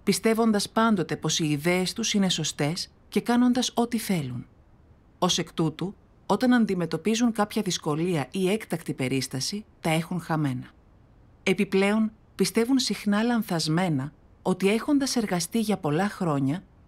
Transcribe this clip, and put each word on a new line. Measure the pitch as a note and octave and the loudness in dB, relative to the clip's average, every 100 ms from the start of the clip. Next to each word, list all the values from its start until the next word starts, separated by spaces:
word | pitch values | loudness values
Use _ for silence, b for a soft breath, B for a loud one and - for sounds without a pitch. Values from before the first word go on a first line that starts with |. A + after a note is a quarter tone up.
πιστεύοντας | - F#3 A3+ A3 A3+ G#3 - | -2 0 2 2 2 2 0
πάντοτε | - A3+ G3+ D#3 D3 | 2 2 2 0 -4
πως | D#3 - | -2 -2
οι | D#3 | 0
ιδέες | D3 D#3+ F3+ F3+ | 0 0 0 0
τους | - A3 | -2 -2
είναι | G#3 F#3+ | 2 0
σωστές | F3 D3+ - D3 F3+ - _ - | 0 -4 -2 -4 -4 -8 _ -6
και | G#3 | -4
κάνοντας | - A#3+ B3 B3 A#3 - | 0 4 4 2 0 0
ό,τι | A#3+ A3+ | 0 -2
θέλουν. | - F3+ C3 B2 - - - _ - - _ - | -2 -2 -2 -8 -12 -18 -20 _ -20 -20 _ -2
Ως | F3+ F3 | 0 0
εκ | D#3+ | -2
τούτου, | - D#3+ - F3+ - _ _ - | -2 -2 -2 -8 -8 _ _ -2
όταν | G3+ B3+ | 2 4
αντιμετωπίζουν | B3 G3+ F#3 E3 D#3+ G3+ A3+ B3 | 4 4 0 -2 -2 0 0 0
κάποια | A3 G#3 A3 | 2 0 0
δυσκολία | G3 E3+ D#3+ D3+ F3 E3 C3 | -2 -2 -2 -2 0 -2 -2
ή | G3 F3+ | -2 0
έκτακτη | G#3+ - E3 - | 0 -2 -8 -6
περίσταση, | C#3+ C3 C3+ B2+ C3 - G3+ - _ | -4 -2 -2 -4 -6 -6 -8 -10 _
τα | F3 | -2
έχουν | D#3+ E3 F3+ | 0 0 -6
χαμένα. | - D#3+ C#3+ B2+ C3 - _ - _ - - - | -2 -2 -2 -4 -10 -18 _ -20 _ -20 -20 -6
Επιπλέον, | - F#3+ G3 F#3+ G3 G#3+ A3 - _ - | -2 0 2 2 2 2 0 -4 _ -2
πιστεύουν | F#3 A3+ A3+ C4+ | 0 2 2 2
συχνά | - G3+ G#3 G3+ | 0 -2 0 0
λανθασμένα | A#3+ A#3 G#3 E3+ D#3 D#3+ F#3 C#3+ C#3+ - _ _ | 2 0 0 -2 0 0 0 -2 -4 -12 _ _
ότι | - F#3 F#3+ | -4 0 2
έχοντας | A3 - C#4+ C4+ B3 | 0 2 0 2 -2
εργαστεί | G#3 F3 E3 A#3 | -2 -2 -2 -2
για | G#3+ F#3+ | 0 0
πολλά | D3 D3+ G3+ | 0 0 0
χρόνια, | - F3+ C#3 C3+ F3 - - | -2 -2 0 0 -2 -8 -20